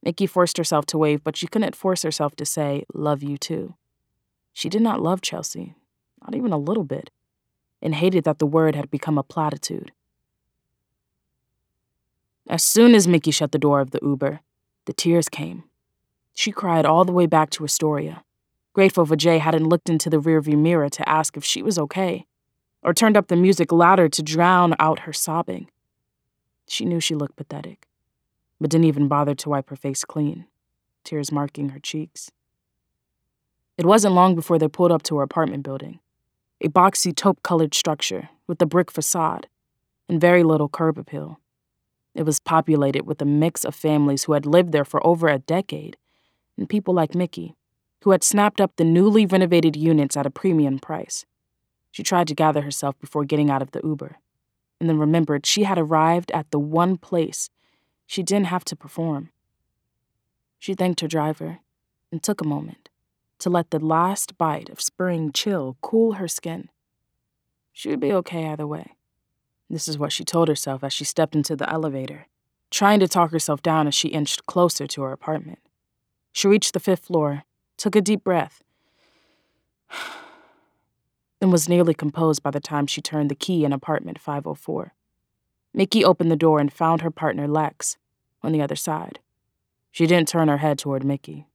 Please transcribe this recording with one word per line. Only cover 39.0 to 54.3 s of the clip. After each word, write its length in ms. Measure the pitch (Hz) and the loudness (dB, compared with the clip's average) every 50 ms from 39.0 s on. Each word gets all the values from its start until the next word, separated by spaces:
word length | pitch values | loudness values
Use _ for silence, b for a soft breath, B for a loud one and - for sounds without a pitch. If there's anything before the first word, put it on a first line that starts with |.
| 156 - - 180 160 160 - - - - _ _ _ _ _ _ _ _ _ _ _ _ | -4 -4 -2 -2 -2 -4 -4 -6 -12 -18 _ _ _ _ _ _ _ _ _ _ _ _
and 100 | 175 160 | -2 4
very 240 | 151 175 175 180 170 | 4 6 6 6 6
little 260 | 160 160 151 151 147 | 6 4 2 0 -2
curb 280 | - - 170 160 156 151 | -2 -2 -2 -2 -2 -2
appeal. 420 | - _ - 147 151 156 160 - _ _ _ _ _ _ _ _ _ _ _ _ _ _ _ | -8 _ -12 -12 -12 -12 -16 -20 _ _ _ _ _ _ _ _ _ _ _ _ _ _ _
It 100 | - 160 | -4 -2
was 160 | 151 151 - | -2 -2 -2
populated 640 | _ - 160 160 156 - 156 147 143 139 139 139 - | _ 0 0 0 2 2 2 2 2 0 0 -2 -4
with 160 | - 156 - | -6 -6 -4
a 40 | 147 | 0
mix 380 | 143 143 147 156 165 165 - - | 0 2 2 2 0 0 -4 -8
of 100 | - 151 | -8 -8
families 500 | - - 156 151 151 143 143 139 135 - | -4 -2 0 2 2 2 2 2 0 0
who 100 | - 156 | 0 0
had 120 | 147 143 | 0 0
lived 280 | 147 147 175 180 175 156 | 4 4 4 4 4 2
there 120 | 151 139 | -2 -2
for 200 | - - 147 - | 0 -4 0 2
over 240 | 165 175 170 165 156 | 2 2 2 2 0
a 100 | 147 135 | 0 0
decade 580 | 135 - 156 180 190 _ - 151 151 - - _ _ _ _ _ _ _ _ _ _ _ _ - | -2 -2 -2 -2 -2 _ -10 -14 -12 -16 -20 _ _ _ _ _ _ _ _ _ _ _ _ -10
and 120 | 202 - | -8 -4
people 240 | - 208 190 - 185 | -4 -4 0 0 0
like 200 | 180 160 151 - | 0 0 0 0
Mickey, 400 | 175 180 170 - - 170 165 - _ _ _ _ _ _ _ _ _ _ | -4 -4 -4 -6 -12 -14 -14 -16 _ _ _ _ _ _ _ _ _ _
who 80 | 202 | 4
had 120 | 190 180 - | 4 4 4
snapped 380 | - - 202 202 208 202 - | 2 2 4 2 2 2 2
up 160 | 202 185 _ - | 0 0 _ 0
the 80 | 170 | 2
newly 400 | 165 165 170 185 214 208 220 220 | 4 6 6 6 6 6 4 4
renovated 500 | 185 185 190 185 175 175 170 160 160 147 | 4 4 2 4 4 4 4 4 4 0
units 400 | 147 151 160 165 151 143 139 - | 2 2 2 4 4 2 2 -2
at 100 | 143 143 | -4 -4
a 60 | 143 | -4
premium 480 | 139 - - 190 175 160 147 139 135 131 | -6 -2 -2 0 2 2 2 0 0 -4
price. 460 | - - 160 - - - - - - _ _ _ _ _ _ _ _ _ _ _ _ _ | -6 -8 -10 -10 -10 -10 -12 -12 -12 _ _ _ _ _ _ _ _ _ _ _ _ _
She 100 | _ - | _ -10
tried 280 | - - 196 180 175 165 | -4 0 2 2 2 0
to 40 | 156 | 0
gather 280 | - 160 156 151 147 | 2 2 2 2 0
herself 360 | 143 143 139 - - 139 135 _ | -4 -6 -8 -6 -6 -6 -6 _
before 260 | - - - 151 147 | -14 -8 -6 -6 -4
getting 240 | 139 156 147 147 147 | -2 0 2 2 2
out 120 | 139 135 | 2 0
of 100 | 135 131 | -4 -6
the 100 | - - - | -8 -8 -6
Uber, 320 | 156 156 139 139 143 151 _ _ _ | -6 -6 -6 -8 -16 -18 _ _ _